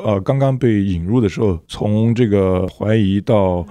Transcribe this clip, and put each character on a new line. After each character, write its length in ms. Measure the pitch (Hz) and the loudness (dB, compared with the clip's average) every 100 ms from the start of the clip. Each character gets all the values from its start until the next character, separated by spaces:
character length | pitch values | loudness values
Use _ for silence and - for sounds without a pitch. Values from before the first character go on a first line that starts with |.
呃， 160 | 113 98 | 0 -2
刚 180 | 95 135 | 0 0
刚 180 | 139 131 | 0 0
被 260 | 120 104 | 0 2
引 220 | 98 87 | 0 -2
入 180 | 85 123 | -2 0
的 60 | 107 | 0
时 120 | - | 0
候， 180 | 107 85 - | -2 -2 -6
从 460 | - 107 107 113 | -6 -2 0 2
这 140 | 117 117 | 2 2
个 380 | 101 95 92 92 | 2 2 0 -2
怀 260 | - 101 | -4 -2
疑 260 | 113 98 98 | 0 2 0
到 460 | 95 107 95 87 82 | 0 2 2 0 -6